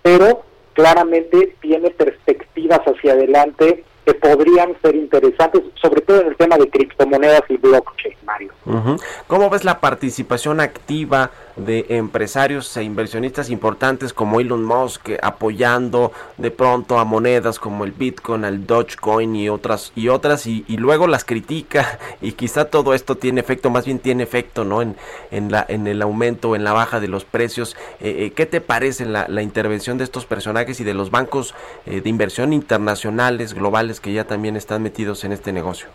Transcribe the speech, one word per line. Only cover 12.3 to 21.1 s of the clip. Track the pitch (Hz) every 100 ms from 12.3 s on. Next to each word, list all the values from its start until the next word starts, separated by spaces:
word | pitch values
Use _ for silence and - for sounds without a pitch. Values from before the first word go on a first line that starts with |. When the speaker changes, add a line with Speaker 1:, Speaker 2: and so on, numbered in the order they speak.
| 135 135 143 127 120
Speaker 2:
e |
inversionistas | 107 104 107 113 127 127 120
importantes | 113 110 104 131 131 131
como | - 107 113
Elon | 123 120
Musk, | 110 120 127 - -
eh, | 104
apoyando | 101 - 110 104 120 123 123 120 120 - - -
de | 120
pronto | - 127 123 - 123
a |
monedas | 110 110 120 123 117 110
como | 110 104
el | 101
Bitcoin, | 101 127 123 - 113 104
al | 98 95
Dogecoin | 117 117 - 107 110 113 110
y | 104
otras, | 104 - 107 -
y | - 117
otras, | 131 147 147 120
y, | 110 -
y | 110
luego | 123 151
las | 175